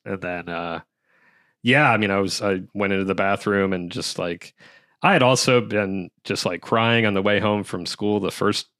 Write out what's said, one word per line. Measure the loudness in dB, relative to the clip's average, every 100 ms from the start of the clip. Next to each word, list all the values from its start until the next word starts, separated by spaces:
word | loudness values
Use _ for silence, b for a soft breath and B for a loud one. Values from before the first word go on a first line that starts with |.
And | -10 -8
then, | -6 -8 -8
uh, | -6 -6 -8 -12 _ _ _ _ _ _ _
yeah, | 2 4 4
I | 4
mean, | 2
I | 0
was, | 0 -2
I | -2 -2 -4
went | -4 0
into | 0 0
the | 0
bathroom | 0 0 0 2 2
and | -2 -6
just, | -8 -8 -6
like, | -6 -6 -12 _ b b b b
I | 2
had | 4
also | 4 4 4 2
been | 2 -2 -2 -4 -8 _
just, | -6 -4 -4
like, | -4
crying | -2 2 4 4 2
on |
the | 2
way | 2 2
home | 2 -2
from | -4 -8 -8
school | -4 -2 0
the | -2
first | -2 0 -2 -6